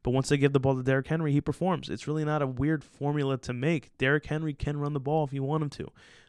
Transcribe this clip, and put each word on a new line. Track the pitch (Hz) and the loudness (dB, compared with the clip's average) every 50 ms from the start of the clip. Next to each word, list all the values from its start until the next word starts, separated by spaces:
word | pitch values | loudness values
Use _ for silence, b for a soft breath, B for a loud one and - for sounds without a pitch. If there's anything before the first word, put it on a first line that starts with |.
| B | B
But | 127 | 0
once | 123 135 131 - | 2 2 2 2
they | 151 | 4
give | 143 139 143 139 | 4 4 4 4
the | 139 | 4
ball | 131 135 131 | 4 2 2
to | 131 127 | 2 2
Derrick | 131 135 135 131 | 2 2 2 2
Henry, | - 160 165 160 151 139 | 0 -2 0 0 2 2
he | 143 | 2
performs. | - 156 139 - 170 185 180 143 - - | 2 0 -2 -2 -2 0 0 -2 -4 -6
It's | 80 110 - | -8 -8 -6
really | 139 151 156 156 | -4 -4 -2 -2
not | 151 151 151 143 | 0 0 0 0
a | |
weird | 131 127 123 139 151 160 147 - | -2 -2 0 0 0 0 0 -2
formula | - - - 139 143 147 151 143 135 135 127 | -6 -10 -4 -2 0 0 2 2 0 0 -2
to | - 127 123 | -2 -4 -4
make. | 123 131 156 170 143 - - _ | -2 0 0 0 0 -2 -6 _
Derrick | - 131 131 143 151 - | 0 2 4 4 2 2
Henry | - 160 156 160 156 143 | -2 -4 -4 -4 -4 -6
can | - - 151 151 | -4 -4 -4 -2
run | 147 143 147 147 | -2 -2 -4 -4
the | 143 | -4
ball | 127 143 151 160 151 | -2 -2 0 0 0
if | 135 139 | -2 -2
you | 139 135 | -4 -2
want | 135 151 160 156 | -2 0 -2 -2
him | 143 | -4
to. | - - - - - B B B B B B | -6 -8 -12 -12 -14 B B B B B B